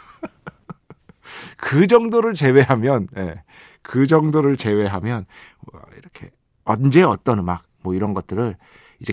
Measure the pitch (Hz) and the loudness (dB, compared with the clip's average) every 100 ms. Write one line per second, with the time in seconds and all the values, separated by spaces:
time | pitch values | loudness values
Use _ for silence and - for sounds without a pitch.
0 | - - - _ - _ - - _ - | -20 -18 -18 _ -20 _ -20 -20 _ -20
1 | _ _ - - - - - 143 190 240 | _ _ -20 -18 -18 -12 -2 2 4 4
2 | 233 233 226 185 139 131 131 127 120 131 | 4 0 0 0 4 4 4 0 0 -2
3 | - 98 90 87 _ - - _ - 123 | -4 -8 -10 -10 _ -20 -20 _ -6 -2
4 | 139 160 151 156 143 135 110 104 104 98 | 2 2 2 0 0 0 0 0 -2 -4
5 | 107 120 92 - - _ - - - - | -6 -6 -10 -20 -20 _ -20 -20 -20 -20
6 | - - - _ _ _ - 110 135 143 | -20 -20 -20 _ _ _ -6 0 4 4
7 | 175 98 - 110 87 87 _ _ 92 92 | 4 2 -2 -2 -2 -6 _ _ -6 -4
8 | 104 95 - 98 117 92 _ _ _ _ | -2 -4 -6 -6 -6 -8 _ _ _ _
9 | - | -12